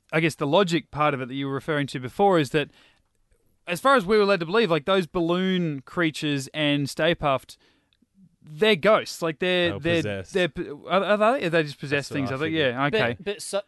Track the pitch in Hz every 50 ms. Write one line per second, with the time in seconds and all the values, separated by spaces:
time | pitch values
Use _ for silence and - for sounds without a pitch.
0 | _ _ - 160 165 160 - - 156 139 151 190 208 170 165 156 - _ - 143
1 | 151 151 139 127 131 120 135 135 135 139 135 139 - - 156 143 143 127 - 139
2 | 123 120 - - 202 202 185 165 143 120 - 151 143 - _ _ _ _ _ _
3 | _ _ _ _ _ _ _ _ _ _ _ _ _ - 175 - - 269 277 254
4 | 180 175 220 214 202 196 202 175 170 156 190 233 233 170 170 156 139 190 190 196
5 | 175 147 - 185 170 165 175 180 185 190 185 180 175 160 147 135 - - - 180
6 | 170 160 135 - 160 147 143 139 131 139 - 151 151 147 143 143 143 135 - -
7 | 156 170 170 - 165 147 135 123 - - - _ _ _ _ _ _ _ _ _
8 | _ _ _ _ 190 _ _ _ _ 151 151 151 214 220 214 151 - 202 220 165
9 | 113 - - - 175 165 156 - 180 180 180 180 175 170 101 101 139 170 170 165
10 | - 104 101 98 95 - - 190 180 160 - 175 156 104 143 147 - - 170 196
11 | 190 175 208 202 214 220 262 285 - 170 156 165 156 147 135 - - 135 143 143
12 | 135 - - 143 135 123 135 131 156 160 160 160 147 127 117 127 139 147 214 220
13 | 131 117 120 - 185 202 208 - - - - 196 -